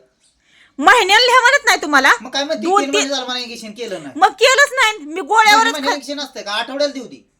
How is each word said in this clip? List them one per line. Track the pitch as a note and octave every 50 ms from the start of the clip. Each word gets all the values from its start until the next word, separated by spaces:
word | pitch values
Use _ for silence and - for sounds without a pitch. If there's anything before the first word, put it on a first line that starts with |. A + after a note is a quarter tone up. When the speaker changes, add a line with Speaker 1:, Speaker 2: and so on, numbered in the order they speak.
| _ _ _ _ _ _ _ _ _ _ _ _ _ _ _ -
Speaker 1:
महिन्याला | C4+ F4 G#4 B4+ G#4 F4+ G4 A4+ B4
न्या | B4 A#4+ B4+
म्हणत | A4+ A#4+ C5+ C#5 -
नाही | A#4 - - -
तुम्हाला. | D4+ D4 C4+ C4 C#4+ G#4+ -
Speaker 2:
मग | A3 C4
काय | - C#4 C#4+
म्हणते, | D4 D#4+ A3 G#3+
Speaker 1:
दोन | E4 F#4 D#4 C#4+
Speaker 2:
तीन | C#4
महिने | C#4 G#4 C#4 C#4
Speaker 1:
तीन | C#4
Speaker 2:
झालं | C4 B3+ B3
मला | B3 B3
इंजेक्शन | B3 A#3 A#3 A3 A3 G#3+
केलं | G#3 B3 A#3 A3 F#3 E3+ D3+
नाही. | C#3+ - C#4+
Speaker 1:
मग | F#4 G#4
केलंच | G4+ - G#4+ B4+ C5 A#4+ C#5+ C#5 B4
नाही. | C5 B4 A4 G#4+ G#4+
मी | D4 D4 D#4+ F#4
गोळ्यावरच | F#4 C4+ G#4 A4+ A4 G#4+ G#4 A4 A4+
Speaker 2:
महिन्याला | A4+ D4+ D4+ C4+
Speaker 1:
खा- | C#4+ D4
Speaker 2:
इंजेक्शन | C#4+ C4+ - D4 C#4 C#4+
असतंय | C4+ - A3 F#3+
का? | G3+ G#3
आठवड्याला | G#3+ G3+ B3 C4 C#4 D4 C#4+ C4+
देऊ | C4+ A#3+
दे. | F3+ C#3+ A#2+ _ _ _